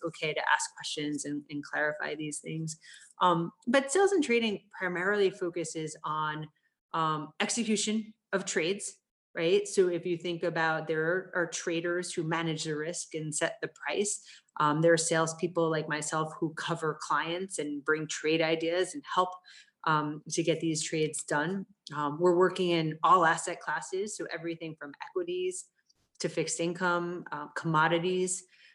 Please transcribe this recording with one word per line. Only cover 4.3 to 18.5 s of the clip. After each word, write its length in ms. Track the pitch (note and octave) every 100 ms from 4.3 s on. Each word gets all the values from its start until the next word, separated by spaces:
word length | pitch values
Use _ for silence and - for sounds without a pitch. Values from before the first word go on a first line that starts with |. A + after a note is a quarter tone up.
| A#3 A3+ F#3+ _ -
primarily 520 | F#3 E3+ F#3+ G#3 F#3+
focuses 680 | F#3+ F3 F3 D#3+ D#3+ D#3 -
on, 440 | D#3 D#3 D3+ D#3 D#3 _ _ _ _
um, 360 | E3 D#3 D3+ D3+ -
execution 720 | G3+ A#3+ A3 G#3 G#3+ A3 G#3+ - -
of 120 | F#3+ F#3+
trades, 480 | F#3 E3 G3+ - - _ _ _ F3
right? 320 | E3 G3+ -
So 220 | G3+ F3+
if 160 | E3+ F3+
you 120 | E3
think 260 | F3+ E3+
about, 440 | F3 E3 D#3+ D#3+ D#3
there 160 | D#3
are, 280 | D#3+ F#3 F#3 F3+
are 120 | E3+
traders 680 | - F3+ E3 F3 F3 F3
who 100 | F3+
manage 400 | D#3 E3 E3 D3+
the 120 | D#3+ D3+
risk 400 | D#3 F3 - D#3
and 200 | D#3 -
set 220 | E3 -
the 80 | C3+ - C#3+
price. 360 | F#3+ G#3 - - - _ -
Um, 200 | D3+ D3+
there 120 | E3
are 40 | E3
salespeople 720 | - E3 D#3+ D#3+ F3 E3+ D#3+
like 200 | D#3 D#3
myself 440 | D3+ D3+ D#3+ D#3 -
who 140 | D#3+
cover 440 | D#3+ - E3 D#3 D#3
clients 580 | - D3 D#3+ F3+ F#3+ -
and 240 | D3 C#3+
bring 240 | D3 D#3 D#3
trade 340 | - D#3 E3
ideas 520 | D#3+